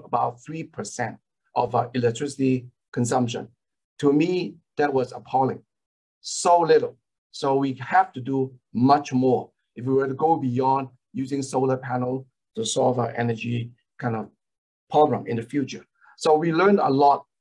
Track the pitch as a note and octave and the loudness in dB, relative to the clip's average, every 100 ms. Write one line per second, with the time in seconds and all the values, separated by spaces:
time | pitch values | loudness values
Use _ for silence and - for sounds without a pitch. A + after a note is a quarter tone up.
0 | - A#2+ B2 A#2+ - D#3+ D#3+ - G#2 - | -2 -2 -2 -6 -12 -12 -12 -12 -10 -6
1 | A2+ - _ _ _ - A#2+ A#2+ A#2+ B2+ | -8 -8 _ _ _ -4 -2 -2 -2 -2
2 | A#2 A2+ C#3+ - C3 B2+ B2 _ _ - | -2 -2 -6 -2 0 0 -4 _ _ -4
3 | A#2+ C3 A#2+ A#2+ - _ _ _ _ - | 0 0 0 -4 -10 _ _ _ _ -2
4 | C#3+ D3 E3+ F3+ E3+ - _ - D3 C3+ | 2 4 2 0 -4 -10 _ -2 0 0
5 | A#2+ G#2 - C3+ C3 G2 - _ _ _ | -2 -6 -6 -2 -2 -4 -12 _ _ _
6 | _ _ - - F#3 F3 D#3+ D#3 A#2+ - | _ _ -12 -4 2 4 6 4 2 -6
7 | _ _ _ - C#3+ C3+ C#3 C3 B2 F3+ | _ _ _ -6 -2 0 0 -4 0 2
8 | F#3 C3 B2 C3+ C3 C3 _ G#2+ C3 D3 | 2 -4 -4 -4 -4 -8 _ 0 4 4
9 | C#3+ C3 C3 A2+ - _ _ - B2 C3+ | 2 0 2 2 -2 _ _ -10 -2 0
10 | C3+ C3 D#3 D#3+ C3 A#2+ C3 C3+ C3 _ | 0 0 0 2 0 0 0 0 -2 _
11 | _ - C3+ C#3 C3+ C3+ C3 B2+ C3 B2 | _ -8 -4 -4 -4 0 0 0 -4 -4
12 | B2 C3 C3 _ _ - A2+ C3+ B2+ B2 | -4 -6 -10 _ _ -8 -4 0 0 0
13 | A#2 A#2 A#2 A2+ A#2+ A#2+ A#2+ - _ - | -2 -2 -4 -4 -4 -6 -6 -12 _ -10
14 | B2 A2+ G#2 _ _ _ _ _ _ D3+ | -6 -6 -8 _ _ _ _ _ _ 2
15 | D3+ A2+ - A#2 A2+ C#3+ C3 G#2+ - _ | 4 2 -4 -6 -6 -6 -6 -8 -16 _
16 | _ _ E3 D#3 E3+ D#3+ F#3+ G3 C#3 C3+ | _ _ 2 2 2 2 4 4 4 4
17 | C#3+ D3 - _ | 4 4 -2 _